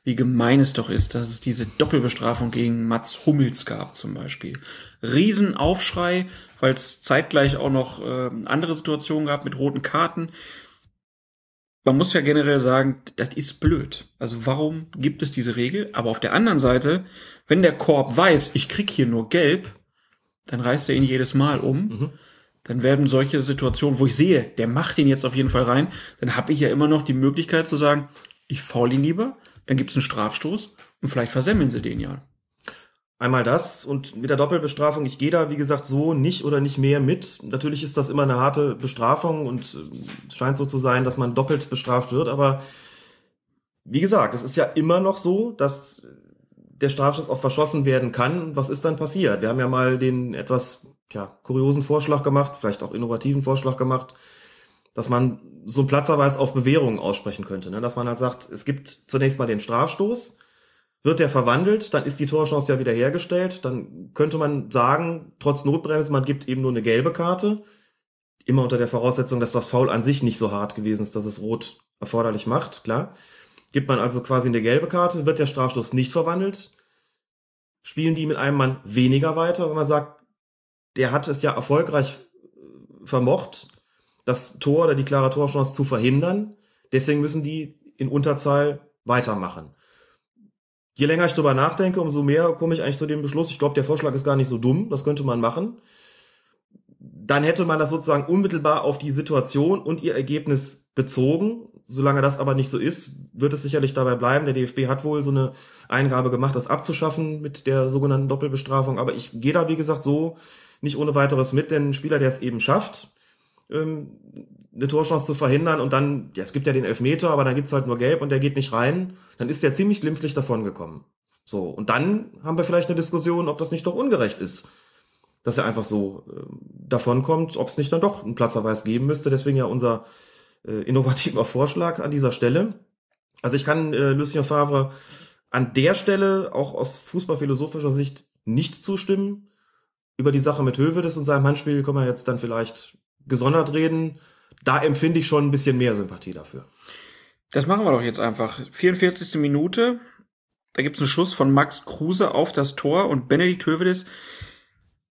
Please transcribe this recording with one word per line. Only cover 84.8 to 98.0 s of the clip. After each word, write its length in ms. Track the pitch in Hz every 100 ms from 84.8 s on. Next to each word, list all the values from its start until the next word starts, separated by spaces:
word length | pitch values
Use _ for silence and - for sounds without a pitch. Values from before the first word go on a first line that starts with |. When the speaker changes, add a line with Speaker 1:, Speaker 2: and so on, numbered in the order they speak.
Speaker 2:
oder 100 | 165
die 120 | 139 135
klare 240 | 139 131
Torchance 420 | 139 143 143 135
zu 120 | -
verhindern, 720 | 135 120 123 139 170 202 214 - _ _ _
deswegen 300 | 131 135 147
müssen 200 | 147 156
die 380 | 147 160 147 - _ _
in 120 | 135
Unterzahl 800 | 143 147 139 143 143 147 143 - _
weitermachen. 720 | 117 123 117 104 87 85 76 _ _ _ _ _ _ _ _ _ _ _ _
Je 120 | - 147
länger 180 | 165
ich 80 | 170
drüber 220 | - 147
nachdenke, 480 | 131 147 - 190 185
umso 200 | 160 147
mehr 300 | 143 151 170
komme 220 | 165 165
ich 80 | 165
eigentlich 160 | 120 139
zu 80 | 151
dem 160 | 151
Beschluss, 280 | 143 143 160
ich 80 | -
glaube, 160 | 143
der 100 | 139
Vorschlag 280 | 131 151 156
ist 120 | 131
gar 120 | 143 135
nicht 120 | 131
so 100 | 117
dumm, 320 | 123 156 214
das 120 | 135
könnte 220 | 147 147
man 160 | 139 117
machen. 380 | 117 127 214 240 _ _ _ _ _ _ _ _ _ _ _ _
Dann 440 | - - 107 143
hätte 220 | 156 170
man 140 | 170 156
das 100 | 147
sozusagen 380 | 160